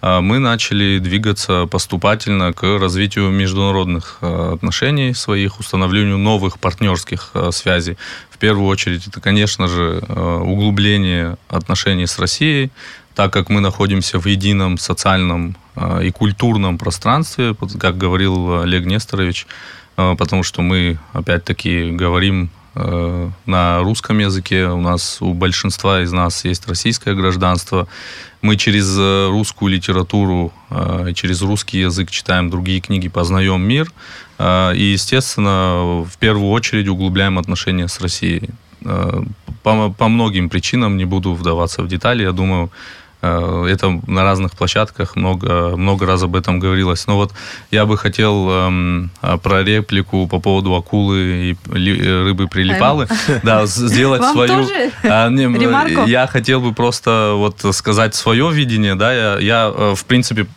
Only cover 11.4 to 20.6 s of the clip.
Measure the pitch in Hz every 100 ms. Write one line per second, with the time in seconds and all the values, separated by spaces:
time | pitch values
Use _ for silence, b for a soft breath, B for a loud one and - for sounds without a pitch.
11.4 | _ 92 85 92 - 95 87 - 90 -
12.4 | 151 143 131 B B B B - 98 101
13.4 | 90 104 98 90 98 98 90 92 87 101
14.4 | 101 101 95 87 - 90 98 95 90 87
15.4 | 87 95 - - 87 87 90 - 107 101
16.4 | 120 107 98 87 - 87 104 135 160 -
17.4 | 120 104 - 98 95 90 92 92 95 92
18.4 | 90 87 85 90 87 95 - 98 92 87
19.4 | - B B B B - 92 104 82 95
20.4 | 90 -